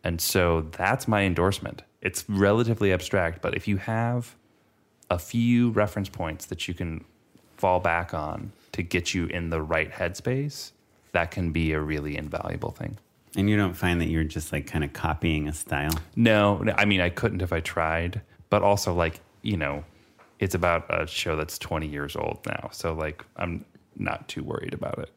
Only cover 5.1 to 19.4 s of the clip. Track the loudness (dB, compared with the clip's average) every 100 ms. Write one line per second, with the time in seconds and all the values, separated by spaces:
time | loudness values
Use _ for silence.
5.1 | -4 0 2 4 6 4 4 0 0 -4
6.1 | -4 -6 -6 -10 -8 -6 -4 -4 -6 -12
7.1 | _ _ _ _ 0 2 4 2 0 -2
8.1 | -4 -4 -6 -10 -14 _ -8 -2 -2 0
9.1 | -2 -2 -4 -4 -4 0 0 -2 -4 -4
10.1 | -2 -4 -2 -4 -8 -16 _ _ _ _
11.1 | -2 -2 -2 0 2 2 0 -2 -4 -4
12.1 | -6 -6 -6 -6 -6 -6 -8 -10 -10 _
13.1 | _ _ 0 2 4 2 0 0 2 2
14.1 | 0 0 -4 -4 -6 -2 -4 -4 -2 -4
15.1 | 0 0 0 -2 -6 -4 -2 0 -2 -4
16.1 | 4 6 8 6 4 0 2 4 4 2
17.1 | 2 -2 0 0 -2 -2 0 0 0 -2
18.1 | -4 -10 -20 0 4 6 4 2 2 0
19.1 | 0 _ _